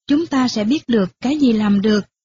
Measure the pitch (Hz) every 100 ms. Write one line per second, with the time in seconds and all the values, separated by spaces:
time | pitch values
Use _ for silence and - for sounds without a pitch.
0 | - 294 349 269 254 220 208 311 - 233
1 | 180 - 247 302 262 214 214 202 214 208
2 | - _